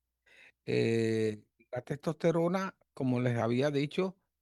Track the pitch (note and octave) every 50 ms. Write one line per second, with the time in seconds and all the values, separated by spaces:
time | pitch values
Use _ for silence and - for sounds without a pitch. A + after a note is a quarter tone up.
0 | _ _ _ _ _ _ - - - - _ _ _ - B2 B2 A#2+ A2+ A2+ A2+
1 | A2+ A2+ A2+ A2 A2 A2 G#2+ G#2+ - _ _ _ _ _ - B2 - - D3+ C#3
2 | - E3+ D#3 - - E3+ D#3+ E3 E3 F3 F3+ F#3+ F#3+ F#3+ - _ _ _ - -
3 | C#3 B2+ B2 B2 B2 B2+ A#2+ A#2 A2 A#2 B2 B2 C3+ D3+ C#3+ C#3 D3 D3 - -
4 | F#3 F#3+ - _ _ _ _ _